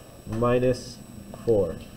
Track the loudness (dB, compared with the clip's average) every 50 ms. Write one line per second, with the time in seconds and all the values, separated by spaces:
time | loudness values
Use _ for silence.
0 | -20 -20 -20 -16 -10 -6 -2 2 2 4 4 4 4 4 2 0 -4 -12 -14 -16
1 | -16 -16 -16 -16 -16 -14 -14 -2 2 4 4 4 4 2 -2 -6 -10 -14 -16